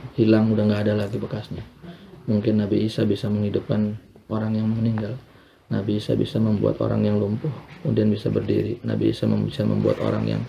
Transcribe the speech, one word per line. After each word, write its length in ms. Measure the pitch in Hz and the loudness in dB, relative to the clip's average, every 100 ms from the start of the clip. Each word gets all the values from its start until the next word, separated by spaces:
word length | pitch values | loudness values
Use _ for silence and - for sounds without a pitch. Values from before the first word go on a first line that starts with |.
| - - | -8 0
hilang, 320 | 110 110 110 | 4 6 4
udah 160 | 107 107 | 4 2
nggak 140 | 104 | 2
ada 100 | 107 104 | 2 0
lagi 160 | 101 107 | -2 -4
bekasnya. 480 | - 107 - - 107 - - - - - - | -6 -8 -8 -12 -14 -18 -20 -20 -20 -14 -2
Mungkin 320 | 107 110 107 | 0 2 2
Nabi 240 | 101 104 | 2 2
Isa 240 | 110 - 107 | 0 0 0
bisa 240 | 101 104 | 0 0
menghidupkan 640 | 104 101 101 - 107 104 110 - - - | 0 0 -2 0 0 0 -4 -14 -20 -6
orang 240 | 110 110 110 | -4 -2 0
yang 100 | 110 | 0
meninggal. 480 | 113 113 110 104 127 - - - _ - | 0 0 0 -4 -8 -14 -20 -20 _ -4
Nabi 240 | 107 104 104 | -2 0 -2
Isa 160 | - | 0
bisa 240 | 110 110 110 | 0 0 0
membuat 420 | 110 104 110 110 | 2 2 0 0
orang 220 | 110 107 104 | 0 2 2
yang 100 | 104 | 2
lumpuh 340 | 101 110 156 110 - - | 0 -2 -4 -8 -14 -8
kemudian 320 | 151 110 107 | -2 2 2
bisa 160 | 104 107 | 2 0
berdiri. 540 | 104 104 107 107 - | -2 0 0 0 -4
Nabi 300 | 113 107 110 | -4 0 0
Isa 100 | 107 | 0
mem-, 240 | 113 104 107 | 0 0 -2
bisa 160 | - | -2
membuat 380 | 107 104 107 104 | 0 2 0 0
orang 240 | - 107 110 | -2 -2 -2
yang 60 | 110 | -4